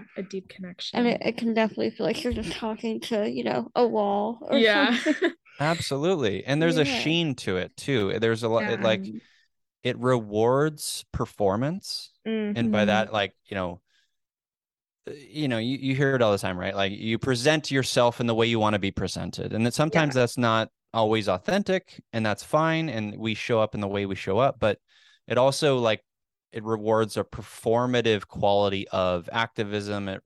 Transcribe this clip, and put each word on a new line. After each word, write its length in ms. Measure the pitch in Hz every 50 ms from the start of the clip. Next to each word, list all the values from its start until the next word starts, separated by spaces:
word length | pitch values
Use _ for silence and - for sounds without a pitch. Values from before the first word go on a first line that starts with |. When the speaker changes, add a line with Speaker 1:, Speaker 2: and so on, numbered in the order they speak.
| 202 - -
Speaker 1:
a 80 | 214 190
deep 240 | - - 190 185
connection. 520 | - - - 185 180 180 - - - - 240
Speaker 2:
And 80 | 240
it, 140 | 240 226 - -
it 120 | - 226
can 160 | - 233 233 220
definitely 340 | 220 220 214 - 226 220 220
feel 160 | 220 - 220
like 180 | 214 226 - -
you're 100 | 247 233
just 180 | 220 220 170 -
talking 480 | - 240 220 220 220 - 226 220 226
to, 260 | 220 - 233 208 208 233
you 140 | 254 254 233
know, 280 | 220 - - 233 233 -
a 100 | - 247
wall 540 | 226 226 214 202 202 202 202 208 226 233 233
or 160 | - - -
Speaker 1:
Yeah. 380 | 233 226 214 208 202 196 220 240
Speaker 2:
something. 360 | 247 - 311 294 - 359 339 - - _
<laughs> 140 | _ - -
Speaker 3:
Absolutely. 840 | 143 156 170 170 - - 135 139 147 180 196 160 123 101 95 95 -
And 160 | - 139 156
there's 160 | 165 170 160
a 80 | 160 143
Speaker 2:
Yeah. 140 | 139 131 127
Speaker 3:
sheen 360 | - 151 165 170 170 151 127
to 200 | - - - 95
it 180 | 92 90 - -
too. 440 | - - - 139 117 101 95 101 101
There's 240 | 113 113 113 110 117
a 40 |
lot, 160 | 113 113 113 110
it, 180 | 107 113 98
like, 240 | 113 113 110 95 95
Speaker 1:
Yeah. 140 | 107 110 110 - _ _ _ _ _ _ _ _ _ _ _ -
Speaker 3:
it 140 | 127 117
rewards 1080 | 113 120 127 127 120 110 104 104 107 113 120 127 139 151 156 151 151 - - - - - _ -
performance. 960 | - 120 - - - 104 95 95 110 131 147 180 202 - - - - - - _ _ -
Speaker 1:
Mm-hmm. 300 | 220 226 220 214 208 208
Speaker 3:
And 140 | 156 117 214
by 140 | 107 107 104
that, 280 | 104 104 107 110 104 110
like, 220 | 104 101 95 - _ _
you 100 | - 104
know, 260 | 98 92 87 87 87 _ _ _ _ _ _ _ _ _ _ _ _ _ _ _ _ _ _ _ _ _ _ _ _ _
uh, 40 | - - 151 135 92
you 180 | 107 151 151
know, 120 | 135 120 110
you, 180 | 113 123 135
you 160 | 127 135 131 135
hear 220 | 135 143 139 135
it 60 | 123 117
all 80 | 107
the 80 | 101 98
time, 180 | - 98 92 90
right? 160 | 92 95 98
Like, 180 | 98 98 98 101
you 260 | 98 101 110 113 113
present 500 | - 135 127 117 123 151 156 156 - -
yourself 500 | 139 135 123 - - 135 120 120 117 -
in 60 | 123
the 80 | 117 113
way 120 | 113 117
you 120 | 117 117 110
wanna 200 | 107 107 104 101
be 120 | 95 95
presented. 640 | - - 101 87 - 87 90 90 - - 92 - -
And 120 | 107 113
that 80 | 120 -
sometimes 400 | - 151 160 - 165 156 147 127
Speaker 1:
Yeah. 60 | 127
Speaker 3:
that's 160 | 123 117 -
not 320 | - 120 113 110 113 110 - _ _ _ _ -
always 320 | 113 110 107 110 110 98 101
authentic, 720 | 92 90 - - 180 208 196 - 190 185 - _ - - - _
and 140 | - 113 110
that's 180 | 107 101 - -
fine. 460 | - - 151 160 160 160 160 160 156
And 300 | 117 110 107 104 101 101
we 160 | 110 113 107
show 240 | - - - 120 110
up 140 | 107 104 -
in 60 | 107
the 60 | 104
way 200 | 98 101 101 101
we 80 | 98 95
show 240 | - - - 95 110
up, 200 | 131 139 - -
but 200 | 113 107 95 - _ _ _ _ _ _ _ _ _
it 100 | - 113
also, 400 | 123 127 139 135 - 160 147 135
like, 260 | 123 120 113 107 - _ _ _ _ _ _ _ _ _ _ -
it 100 | 117 107
rewards 540 | 110 113 107 104 110 110 110 113 104 -
a 80 | 110 95
performative 1000 | - - 120 104 - - - - 117 113 120 123 127 123 120 110 113 107 98 -
quality 640 | - - - - 101 101 101 101 101 98 98 98
of 420 | - - 95 92 92 90 87 85 -
activism. 760 | - 113 113 110 _ - 107 101 104 104 101 104 104 101 101
It 140 | 95 95 95 -